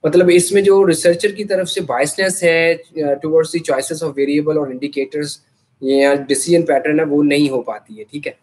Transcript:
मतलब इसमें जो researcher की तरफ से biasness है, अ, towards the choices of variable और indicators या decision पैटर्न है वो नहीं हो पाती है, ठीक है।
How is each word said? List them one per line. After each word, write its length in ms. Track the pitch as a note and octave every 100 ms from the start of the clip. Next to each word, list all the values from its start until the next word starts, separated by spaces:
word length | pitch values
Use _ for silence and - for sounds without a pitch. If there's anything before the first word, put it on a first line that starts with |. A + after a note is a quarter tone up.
| D#3
मतलब 240 | F3 F3
इसमें 320 | F3+ F3 G3+
जो 180 | G3 G3
researcher 480 | F#3+ D#3+ F3 E3+ G#3
की 120 | G3+
तरफ 220 | G#3 F#3+ F3+
से 140 | G3
biasness 600 | D#3+ B2 D3 - F#3+ F#3+
है, 320 | F3 E3 E3
अ, 400 | E3 - D#3+ D3 C#3
towards 280 | D#3 D#3+ D#3+
the 60 | E3+
choices 400 | D#3+ E3+ C3+ D#3
of 120 | D#3+
variable 420 | C#3 C#3 D3 D3+ D#3
और 160 | C#3
indicators 680 | B2+ C#3+ C#3+ C3+ D3+ D3 - _ _ _ _
या 320 | C3+ C#3 C#3
decision 480 | C#3 C#3 C3 E3 E3+
पैटर्न 360 | E3 C#3 D3+ D3+
है 60 | D#3+
वो 160 | C#3+
नहीं 260 | D3 C#3+ D3
हो 100 | C3
पाती 320 | A#2 G#2+ _
है, 100 | G#2+
ठीक 220 | G#2+ D3 C#3+
है। 100 | B2